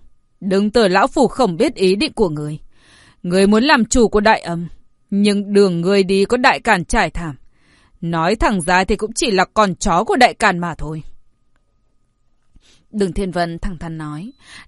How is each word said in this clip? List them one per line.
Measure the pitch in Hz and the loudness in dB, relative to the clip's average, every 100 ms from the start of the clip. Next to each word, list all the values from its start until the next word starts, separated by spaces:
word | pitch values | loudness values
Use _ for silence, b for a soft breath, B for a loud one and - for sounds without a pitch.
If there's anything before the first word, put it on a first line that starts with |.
| - _ _ - | -16 _ _ -10
Đừng | 190 190 208 | -2 0 2
tưởng | 240 202 | 2 2
lão | 190 262 | 2 2
phu | 330 226 | 2 2
không | - 233 165 | 2 -2 0
biết | 247 | -2
ý | - 185 196 | 0 0 0
định | 311 | -2
của | - 190 | -2 -2
người. | 151 151 151 - b b b b b | -2 -8 -10 -16 b b b b b
Người | 175 185 196 | -2 2 4
muốn | 214 | 4
làm | 277 285 | 4 2
chủ | 214 254 214 | 2 2 2
của | 208 | 2
Đại | 208 208 | 2 2
Âm, | - 170 170 - - _ - | -2 -8 -8 -14 -20 _ -6
nhưng | 196 208 202 202 | 0 0 0 0
đường | 202 196 170 | 2 4 2
ngươi | 170 202 | 0 2
đi | 185 196 | 2 2
có | 196 247 | 0 2
Đại | 262 175 | 2 2
Càn | - 196 | 0 -2
trải | 160 233 180 | 0 -2 -2
thảm. | - 170 180 - _ _ _ _ - | -4 -10 -12 -18 _ _ _ _ -12
Nói | 170 165 165 220 | -6 -2 0 0
thẳng | 254 196 | 0 0
ra | 156 180 | 0 0
thì | 190 202 | 0 -2
cũng | 214 | -4
chỉ | - 294 | -4 0
là | 185 | 0
con | 180 - 202 | 0 0 0
chó | 175 202 170 | 0 0 0
của | 233 370 | 0 2
Đại | 233 | 2
Càn | 156 214 175 | 2 0 0
mà | 170 | -6
thôi. | 151 147 156 - - - _ _ _ _ _ _ _ _ _ _ _ _ _ b b b | -8 -10 -12 -14 -18 -20 _ _ _ _ _ _ _ _ _ _ _ _ _ b b b
Đường | 208 196 | -4 -4
Thiên | 160 190 | -2 -4
Vân | 175 170 170 | -4 -4 -6
thẳng | 202 160 | -8 -8
thắn | 170 160 | -10 -10
nói. | 151 151 214 - B B | -10 -12 -14 -18 B B